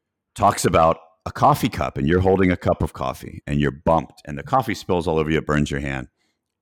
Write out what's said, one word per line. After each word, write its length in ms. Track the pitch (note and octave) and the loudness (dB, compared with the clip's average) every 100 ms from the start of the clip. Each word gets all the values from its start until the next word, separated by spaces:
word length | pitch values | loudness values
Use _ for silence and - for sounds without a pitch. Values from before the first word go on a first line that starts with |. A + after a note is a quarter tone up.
| _ _ _ - | _ _ _ 0
talks 280 | G2+ - | 0 2
about 340 | A2+ F2 D#2+ E2+ - _ | 2 4 4 2 -6 _
a 80 | - | -14
coffee 360 | - B2 D3 C3 | 0 2 2 -2
cup, 280 | - C2 C2+ | -4 -6 -2
and 100 | C#2+ | 0
you're 140 | F2+ | 2
holding 320 | F#2 F#2+ F#2 | 4 4 2
a 40 | F2+ | 2
cup 260 | - E2+ | 0 0
of 100 | D#2+ | -2
coffee 500 | - C2 - B1 - - | -4 -8 -8 -14 -14 -4
and 120 | C#2+ | 0
you're 140 | C#2+ | 0
bumped 500 | C2+ - E2 C2+ - - | -2 0 0 0 -12 -14
and 120 | C#2+ | -12
the 60 | |
coffee 300 | - C3 E3+ | -2 -2 -2
spills 340 | F#3+ - F2+ E2 | -6 -2 -2 0
all 100 | D#2+ | 0
over 120 | D2+ | 0
you, 80 | D#2 | 0
it 80 | C2+ | 0
burns 240 | D2 D2 | -2 0
your 100 | C#2+ | -4
hand. 280 | C#2+ C2+ C2 _ _ _ _ _ | -6 -8 -10 _ _ _ _ _